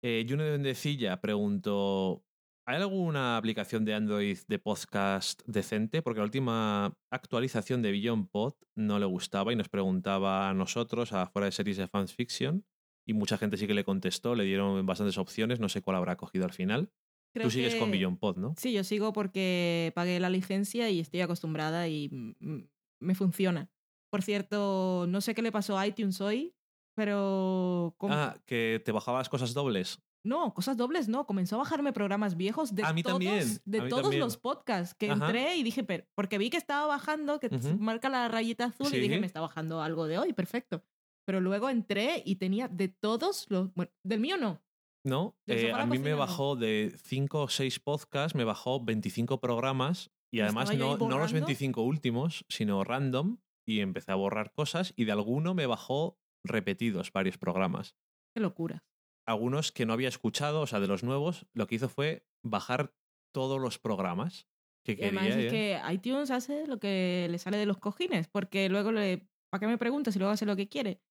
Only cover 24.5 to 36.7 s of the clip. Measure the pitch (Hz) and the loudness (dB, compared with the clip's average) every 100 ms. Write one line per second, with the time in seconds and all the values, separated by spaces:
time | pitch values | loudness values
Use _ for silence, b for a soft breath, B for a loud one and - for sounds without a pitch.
24.5 | 208 202 190 185 180 175 190 202 226 226 | 0 0 2 2 2 2 0 0 0 0
25.5 | 214 196 196 202 208 208 185 196 220 330 | 0 0 0 0 0 -2 0 0 0 -2
26.5 | _ _ _ _ - 208 202 196 190 185 | _ _ _ _ -2 0 2 2 2 2
27.5 | 185 180 180 170 - 202 147 143 - - | 2 2 2 0 -2 0 2 0 -4 -4
28.5 | 120 113 113 - 107 110 123 127 139 123 | 0 2 2 2 0 0 -2 0 -2 -2
29.5 | 120 139 101 92 - _ _ 202 285 302 | 0 0 0 -2 -6 _ _ -2 0 0
30.5 | - 180 254 247 339 226 240 285 196 180 | -2 -2 0 0 0 0 0 0 0 0
31.5 | 214 277 320 285 233 202 202 208 170 185 | 0 0 0 0 0 0 2 0 0 0
32.5 | 226 294 196 156 160 175 180 185 208 135 | 0 -2 0 0 2 2 2 2 2 2
33.5 | 107 - 208 127 247 392 - 247 220 247 | -2 -2 -2 0 2 2 2 2 -2 -4
34.5 | 285 - 202 175 - 214 208 156 226 277 | -4 -2 -2 -2 -2 0 2 2 2 2
35.5 | 349 233 233 - 180 - - 196 208 226 | 2 0 -2 -2 -4 -6 -4 -2 0 0
36.5 | 330 - | -2 -2